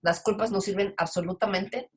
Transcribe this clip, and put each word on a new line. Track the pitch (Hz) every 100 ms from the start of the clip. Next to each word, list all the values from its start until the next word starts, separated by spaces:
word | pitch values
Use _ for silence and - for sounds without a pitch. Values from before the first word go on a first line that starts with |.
las | 170 175
culpas | - 208 220
no | 196
sirven | 202 190 196 -
absolutamente | 165 180 175 185 208 185 190 247 -